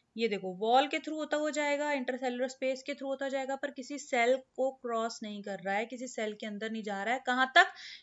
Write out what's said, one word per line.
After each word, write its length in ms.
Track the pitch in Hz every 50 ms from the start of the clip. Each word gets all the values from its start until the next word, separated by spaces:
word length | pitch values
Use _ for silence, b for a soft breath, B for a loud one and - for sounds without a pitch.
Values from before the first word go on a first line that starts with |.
| b _ _
ये 120 | 226 233 220
देखो, 260 | 208 190 190 185 180
वॉल 320 | 180 214 226 240 262 294
के 100 | 285 320
through 220 | 311 311 302 311 311
होता 180 | 302 294 -
हुआ 140 | 302 302 302
जाएगा, 420 | 262 294 294 294 285 285 294 294
इंटरसेल्युलर 560 | 294 269 247 - 262 254 262 247 247 247 262 262
स्पेस 340 | 262 - 269 262 262 262
के 100 | - -
through 180 | 277 277 262 269
होता 180 | 269 269 277 269
जाएगा, 280 | 254 269 269 254 269
पर 140 | 269 - 277
किसी 280 | 269 - 254 - 285 277
सेल 380 | - - 277 240 233 240 262
को 340 | 262 262 _ _ - 254 269
क्रॉस 500 | 262 - - 240 233 226 226 233 - -
नहीं 200 | 220 208 208 208
कर 160 | 202 208 196 185
रहा 160 | 175 196 196
है, 120 | 208 233
किसी 200 | 226 254 226 254
सेल 280 | 247 - - 220 214 208
के 120 | 208 226
अंदर 240 | 214 202 202 220 220
नहीं 120 | 226 220
जा 200 | 202 208 202 196
रहा 120 | 196 220 247
है। 60 | 269 -
कहाँ 260 | 254 247 254 262 254 -
तक? 120 | 339 381 381 B B B B B B